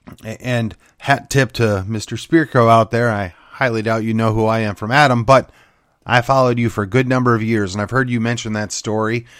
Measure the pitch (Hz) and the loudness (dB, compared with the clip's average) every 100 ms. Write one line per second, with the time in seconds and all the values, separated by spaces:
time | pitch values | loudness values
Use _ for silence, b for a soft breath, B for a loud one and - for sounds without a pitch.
0 | - - 110 - 127 120 110 - b b | -20 -18 -14 -10 -4 -2 -4 -8 b b
1 | - 139 - 139 123 - 110 98 95 110 | -2 -2 0 0 0 0 0 0 -4 -8
2 | - 113 - 170 156 127 113 113 110 117 | -8 -10 0 0 2 2 4 4 4 0
3 | 120 101 92 - _ - 131 113 110 113 | 0 -2 -6 -10 _ -4 -2 -2 -2 -2
4 | 113 110 113 110 110 113 107 98 107 139 | -2 0 0 2 0 0 -2 -4 -2 2
5 | 143 120 113 131 - b b b b b | 4 2 4 2 2 b b b b b
6 | - 120 120 135 127 120 120 - 98 131 | 0 0 2 2 2 2 -2 -2 -2 0
7 | 127 127 123 113 110 110 98 101 101 127 | 2 2 2 2 2 0 0 -4 -4 -2
8 | 127 120 117 117 113 107 104 - 113 110 | -2 -2 -2 -4 -6 -6 -6 -8 -4 -2
9 | 110 117 117 | -2 -4 -8